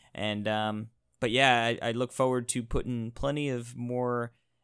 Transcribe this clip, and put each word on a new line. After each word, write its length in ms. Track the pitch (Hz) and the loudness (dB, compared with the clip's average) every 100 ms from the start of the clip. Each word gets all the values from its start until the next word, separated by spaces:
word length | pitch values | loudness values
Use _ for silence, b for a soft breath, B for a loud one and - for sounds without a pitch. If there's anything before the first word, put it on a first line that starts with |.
| b | b
And, 320 | - 107 104 104 | -4 -2 -2 0
um, 420 | 107 107 107 110 _ _ _ | 0 0 -2 -8 _ _ _
but 100 | 120 | 2
yeah, 320 | 120 135 120 117 117 | 6 6 6 4 0
I, 80 | 117 | -2
I 20 | |
look 180 | 117 123 | -2 -2
forward 380 | - 131 127 123 | 2 2 2 0
to 140 | 123 | -4
putting 480 | 117 135 - 120 113 | -2 -2 -2 -4 -6
plenty 360 | - 143 147 143 | -4 -2 -2 -2
of 300 | 123 117 123 | -4 -6 -8
more 560 | 120 123 123 120 117 - _ _ | -4 -2 -2 -2 -4 -10 _ _